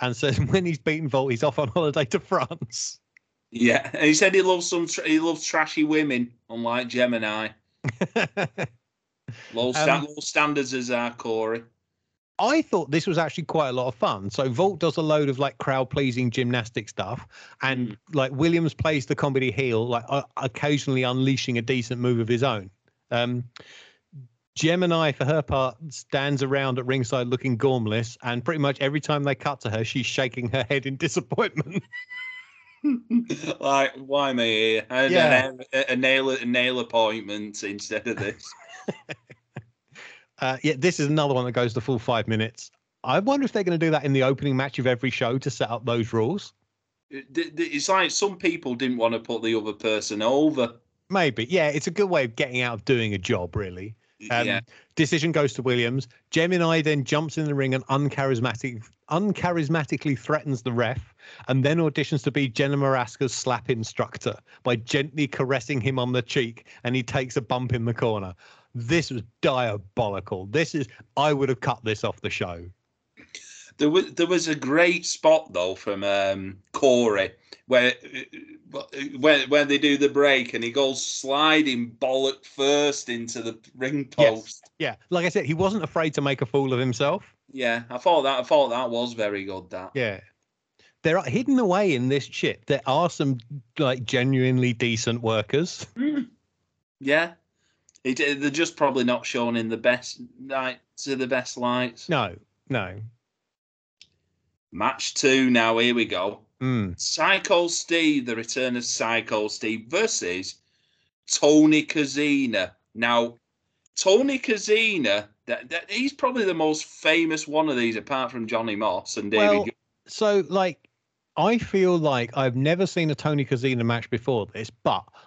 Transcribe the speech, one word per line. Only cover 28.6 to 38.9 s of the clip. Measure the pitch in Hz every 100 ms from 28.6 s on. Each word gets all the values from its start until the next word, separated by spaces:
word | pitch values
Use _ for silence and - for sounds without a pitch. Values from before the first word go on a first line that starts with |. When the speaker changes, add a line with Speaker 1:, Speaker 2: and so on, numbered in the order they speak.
| 139 135
Speaker 1:
every | 139 151
time | - 147
they | 143 135
cut | 147 139
to | 117
her, | 110
she's | 110 135 117
shaking | - 131 123 120
her | 135 123
head | 139 135
in | 135
<laughs> | 185
disappointment. | 180 127 - 202 - - 175 -
Speaker 2:
<laughs> | 988 988 988 1017 988 - _ _ _ 294 240 - 240 - 147 156 -
Like, | 139 139 135 -
"Why | 135 139 139
am | 123
I |
here? | 113 110 113 110 107
I | 127
had | 135
Speaker 1:
Yeah. | 175 156 127 135
Speaker 2:
an, | 127 127
a, | 135 135
a | 127
nail, | 131 135 135
a | 127
nail | 120 123 127 127
appointment | 120 117 110 110 101 104 104 101
instead | 101 101 - 110 120
of | 101
this." | 101 - - - - -
Speaker 1:
<laughs> | -